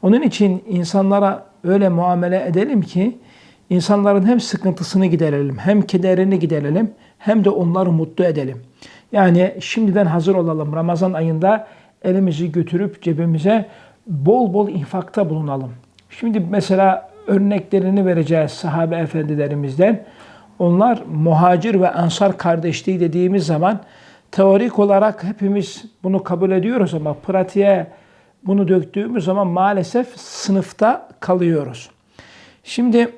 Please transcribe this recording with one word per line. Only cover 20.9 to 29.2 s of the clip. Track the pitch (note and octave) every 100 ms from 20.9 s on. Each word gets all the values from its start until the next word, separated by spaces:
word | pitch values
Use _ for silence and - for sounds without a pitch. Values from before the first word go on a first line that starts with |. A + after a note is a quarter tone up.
| A3+ -
muhacir | D#3 D#3+ D#3+ F3+ F3+ G#3+ G3
ve | F3+
ansar | E3 E3+ - G3 F#3+
kardeşliği | F3+ E3+ E3 - - F#3
dediğimiz | E3+ E3+ F3+ G3 D#3
zaman | D#3 F3+ G#3 - - - - _
teorik | - G3 G3 A#3+ -
olarak | G3+ G3 G#3+ G#3
hepimiz | F3 G#3+ G3 G3+ F3+ - - _
bunu | F#3 F#3+
kabul | F#3+ F3 F#3+
ediyoruz | F#3 G3+ B3 F3
ama | D#3 D3+
pratiğe | D3 - F#3+ F#3 G3+ G3+ F#3+ E3 - _ _ _ _
bunu | F#3+ G3 F3+
döktüğümüz | F#3 D3 G3 A3 A#3+